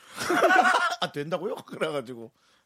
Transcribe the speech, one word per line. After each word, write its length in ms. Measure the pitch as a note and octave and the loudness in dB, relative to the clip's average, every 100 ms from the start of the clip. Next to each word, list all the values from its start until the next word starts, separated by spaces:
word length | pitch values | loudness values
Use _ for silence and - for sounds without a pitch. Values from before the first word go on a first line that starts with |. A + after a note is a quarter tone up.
| - - | -20 -10
<laughs> 840 | - F4 F4 F#4 F#4 F4+ F4 F4 | -2 2 6 6 6 4 0 -2
"아, 100 | F3+ | -6
된다고요?" 440 | D3 D3+ F3 G3+ - | -6 -6 -4 -4 -8
<laughs> 40 | - | -10
그래가지고 680 | C#3+ D#3+ D3 A#2 A#2+ A2+ _ _ _ | -6 -4 -4 -6 -12 -14 _ _ _